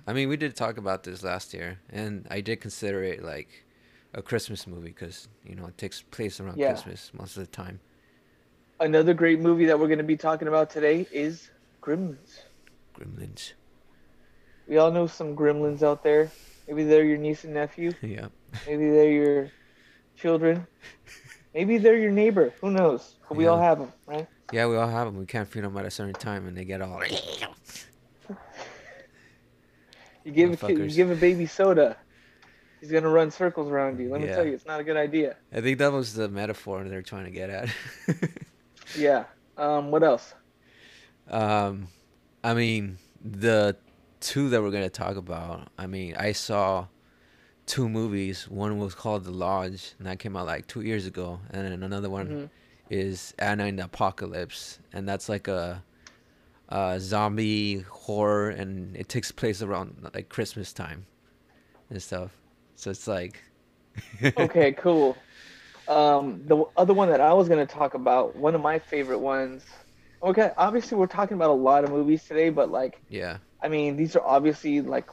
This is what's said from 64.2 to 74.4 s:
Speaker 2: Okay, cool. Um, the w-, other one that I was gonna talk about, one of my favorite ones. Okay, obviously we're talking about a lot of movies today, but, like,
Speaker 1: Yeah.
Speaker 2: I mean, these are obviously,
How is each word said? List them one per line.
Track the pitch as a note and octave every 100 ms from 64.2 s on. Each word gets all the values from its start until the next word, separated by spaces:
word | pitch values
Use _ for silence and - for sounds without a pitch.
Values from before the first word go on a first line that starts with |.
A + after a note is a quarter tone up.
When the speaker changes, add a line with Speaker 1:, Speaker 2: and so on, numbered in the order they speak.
| C3+ -
Speaker 2:
Okay, | D#3+ E3+ C#3+
cool. | C#3 F3+ D#3+ C3+ - - - - - - - -
Um, | D3+ D3 C#3+ C#3 F#2
the | D3 D3+
w-, | D#3+ -
other | F3+
one | G3 F#3+
that | C#3
I | D3+
was | F#3+ E3+
gonna | D#3 C3+
talk | - C#3+
about, | C3 B2+ B2+ - -
one | D3+
of | E3
my | D3+ D#3+
favorite | - D3 C3 A#2
ones. | C3+ C3+ C3 C3+ - - - _ _ _
Okay, | F#3 F#3+ G#3 -
obviously | F#3+ A#3 - G#3
we're | F#3
talking | G3 G3
about | F#3+ D#3
a | C3+ C3+
lot | C#3+
of | C#3+
movies | C#3+ D3 D#3
today, | - D#3 D#3+
but, | D3 A#2+
like, | G2+ C3 - -
Speaker 1:
Yeah. | G#2 F2+ E2+ - _
Speaker 2:
I | D3+
mean, | D#3 D3 C#3+
these | D#3+ E3+
are |
obviously, | - C#3